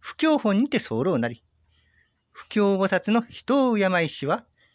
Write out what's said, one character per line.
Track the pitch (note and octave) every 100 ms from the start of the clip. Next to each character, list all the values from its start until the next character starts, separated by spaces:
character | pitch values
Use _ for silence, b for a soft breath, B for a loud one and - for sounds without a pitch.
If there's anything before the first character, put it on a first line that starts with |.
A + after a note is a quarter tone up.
不 | - -
教 | D#4+ D4+
本 | A3 G3
に | C#4
て | B3+
候 | - A2+ D#3+ D#3+
な | A#2+
り、 | A#2+ _ _ _ _ _ _ _ _ _
不 | - -
教 | G#3+ G3+ G3
菩 | F#3+
薩 | F#3 -
の | A3+
人 | A#3 - - C#4 B3+
を | A3
敬 | F#3+ F3+
い | D#3+
し | - C3+
は、 | G#3 - _ _